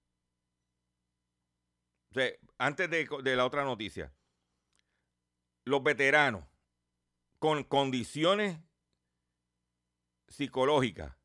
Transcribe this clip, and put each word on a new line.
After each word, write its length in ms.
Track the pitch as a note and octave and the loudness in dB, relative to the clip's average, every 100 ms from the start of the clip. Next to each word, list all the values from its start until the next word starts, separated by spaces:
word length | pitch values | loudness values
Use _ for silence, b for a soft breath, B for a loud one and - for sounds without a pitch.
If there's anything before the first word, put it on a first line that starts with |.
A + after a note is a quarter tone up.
| _ _ _ _ _ _ _ _ _ _ _ _ _ _ _ _ _ _ _ _ _ | _ _ _ _ _ _ _ _ _ _ _ _ _ _ _ _ _ _ _ _ _
o 40 | |
sea, 160 | A2 B2+ - _ - | -2 -2 -4 _ -4
antes 300 | C3 D3+ F3+ | -2 -2 -2
de, 200 | E3 D3 C#3+ | -2 -4 -4
de 120 | C3+ B2+ | 0 2
la 80 | |
otra 200 | B2+ C#3+ | 2 0
noticia, 500 | C#3 A#2 G#2 - C#2+ - _ _ _ _ _ _ _ _ _ _ _ _ _ _ | -4 -4 -8 -10 -12 -16 _ _ _ _ _ _ _ _ _ _ _ _ _ _
los 180 | - C#3 | -2 0
veteranos 600 | C#3 C3 C3+ D3+ C#3+ G2+ D#2 _ _ _ _ _ _ _ _ _ | 2 2 4 4 4 0 -8 _ _ _ _ _ _ _ _ _
con 240 | D#3 D3+ | 0 0
condiciones 960 | C3 C#3 C#3 B2+ A2+ D3 D#3+ G3+ G#3 D#3+ - _ _ _ _ _ _ _ _ _ _ _ _ _ _ _ _ | 0 0 2 0 -4 -2 0 2 0 -4 -12 _ _ _ _ _ _ _ _ _ _ _ _ _ _ _ _
psicológicas 880 | - C#3 B2+ C3 D3+ B2+ E2+ D2 - | -10 -6 0 2 4 2 -2 -12 -16